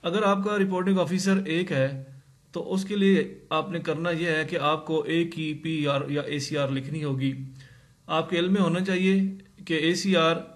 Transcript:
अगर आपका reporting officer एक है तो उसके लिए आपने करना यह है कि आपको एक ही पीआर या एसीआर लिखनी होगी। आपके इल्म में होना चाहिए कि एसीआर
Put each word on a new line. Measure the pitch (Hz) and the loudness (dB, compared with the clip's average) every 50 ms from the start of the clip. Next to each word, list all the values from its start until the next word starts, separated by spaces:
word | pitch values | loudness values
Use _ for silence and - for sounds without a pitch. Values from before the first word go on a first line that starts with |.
| - | -4
अगर | 170 170 208 220 | -2 -2 2 2
आपका | 196 202 196 196 208 208 | 2 2 2 0 0 2
reporting | 208 190 196 185 180 180 190 196 190 | 2 2 2 0 0 2 2 2 2
officer | 175 147 180 185 185 196 196 196 196 156 | 2 2 0 0 2 2 2 2 2 0
एक | 160 170 180 185 165 | -2 -2 -2 0 0
है | 135 131 135 139 135 135 - - - - _ _ _ _ _ - | 0 0 0 0 -6 -12 -14 -18 -20 -20 _ _ _ _ _ -10
तो | 175 | -10
उसके | - - 190 190 190 190 208 | -6 -2 -2 -4 -2 -2 0
लिए | 208 196 196 196 170 151 - - - - - 147 | 2 6 6 6 6 4 0 -6 -16 -8 -4 -2
आपने | 156 151 - 165 170 | -2 -2 -2 -6 -6
करना | - 170 156 147 165 175 | -4 -4 -4 -2 -2 -2
यह | 170 156 170 170 156 | -2 -2 0 0 0
है | 156 156 | 0 -2
कि | 156 180 | -2 -2
आपको | 165 139 147 156 156 156 - 160 160 147 | -2 0 0 0 0 -2 -2 -2 -2 0
एक | 143 160 170 170 165 - | 0 0 0 0 0 -2
ही | - 156 156 151 | -6 -6 -6 -6
पीआर | 151 - 160 160 156 147 143 143 139 139 139 | -6 -6 -4 -4 -2 0 0 0 0 -2 -2
या | 143 147 139 | -4 -4 -4
एसीआर | - 143 147 139 - 156 147 143 135 | -4 -6 -6 -6 -4 -4 -2 -2 -2
लिखनी | 135 135 135 139 147 160 | -2 -4 -4 -6 -6 -6
होगी। | 151 143 135 131 135 135 135 135 135 - - - - - - - - _ _ _ _ - | -4 -4 -2 -2 -2 -2 -2 -4 -10 -12 -14 -18 -20 -20 -20 -20 -20 _ _ _ _ -2
आपके | 156 160 165 160 - | -2 -2 0 0 0
इल्म | 170 175 180 190 | 0 2 2 4
में | 202 | 4
होना | 190 165 165 180 | 4 2 2 0
चाहिए | 185 196 185 180 185 190 196 196 196 190 190 - - - _ - - | 0 0 0 2 2 4 4 4 2 0 -2 -8 -16 -20 _ -20 -6
कि | - - | -4 -2
एसीआर | 160 151 165 175 185 - 196 185 170 160 160 165 - - - - | 0 2 2 0 0 0 2 4 4 4 4 2 0 -4 -12 -18